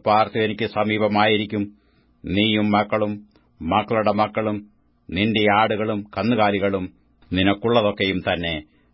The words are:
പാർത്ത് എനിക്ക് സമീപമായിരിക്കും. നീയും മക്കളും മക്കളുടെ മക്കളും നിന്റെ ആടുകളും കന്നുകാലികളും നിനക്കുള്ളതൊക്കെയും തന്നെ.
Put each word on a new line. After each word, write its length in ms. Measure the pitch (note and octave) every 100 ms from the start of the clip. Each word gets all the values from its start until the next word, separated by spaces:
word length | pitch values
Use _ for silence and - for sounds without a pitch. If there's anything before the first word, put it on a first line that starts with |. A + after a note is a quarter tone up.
| A2
പാർത്ത് 320 | G#2+ A2 A2+
എനിക്ക് 280 | A2 G#2 A2
സമീപമായിരിക്കും. 1080 | G#2+ G#2+ G#2+ G#2+ G#2 A2 G#2+ G#2+ G#2+ G#2 - _ _ _ _ -
നീയും 460 | F#2+ A2 G#2+ G#2
മക്കളും 540 | G2+ G#2 G#2+ G#2 G#2 - _ _ -
മക്കളുടെ 500 | D#2+ G2 G#2+ A2+ G#2+
മക്കളും 560 | G#2 G#2+ A2+ G#2+ G#2 G#2 _ _ _ -
നിന്റെ 480 | E2+ A2 A2 G#2 G2+
ആടുകളും 480 | A2 G#2+ A2 G#2+ G#2 -
കന്നുകാലികളും 760 | G#2+ A#2 G#2 G2+ G2 G2 F#2 - _ _ -
നിനക്കുള്ളതൊക്കെയും 840 | F2+ G2 G2+ A2+ A#2+ G#2 G2+ G2 F#2
തന്നെ. 440 | F#2 F2 E2+ D#2+ - _ _